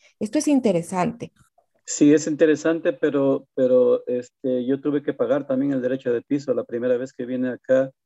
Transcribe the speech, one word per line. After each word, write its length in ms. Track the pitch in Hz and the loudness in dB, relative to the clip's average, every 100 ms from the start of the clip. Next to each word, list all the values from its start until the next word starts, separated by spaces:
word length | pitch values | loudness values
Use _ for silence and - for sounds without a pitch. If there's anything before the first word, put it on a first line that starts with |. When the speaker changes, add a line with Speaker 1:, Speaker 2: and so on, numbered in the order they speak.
| _ - | _ -10
Speaker 1:
Esto 180 | 214 302 | -4 -2
es 80 | 302 | 2
interesante. 840 | 277 247 170 170 185 175 - - _ _ _ _ _ - | 2 2 0 -2 -4 -4 -6 -14 _ _ _ _ _ -8
Speaker 2:
Sí, 260 | - 147 | 2 4
es 140 | 151 151 | 4 2
interesante, 640 | 143 156 147 160 165 175 | 2 2 2 0 -2 -2
pero, 540 | 170 151 147 139 135 - | -2 -2 0 0 -2 -4
pero, 520 | - 127 127 123 123 - | -2 2 4 4 2 -2
este, 600 | 123 120 _ 131 127 123 | -6 -8 _ -4 -2 -2
yo 120 | 135 | -2
tuve 220 | 147 143 | -2 -4
que 120 | 143 | -2
pagar 320 | 135 117 143 143 | -2 0 -2 -2
también 260 | 131 143 | -2 -2
el 80 | 135 | -2
derecho 320 | 123 131 131 | -2 -4 -2
de 80 | 120 | -4
piso. 320 | - 143 139 | -2 -4 -2
La 120 | 117 | -4
primera 340 | - 120 127 123 | -4 -4 -2 -2
vez 160 | 131 | -4
que 100 | - | -10
vine 240 | 123 127 127 | -8 -6 -6
acá, 420 | 117 - 131 135 - | -6 0 0 0 -6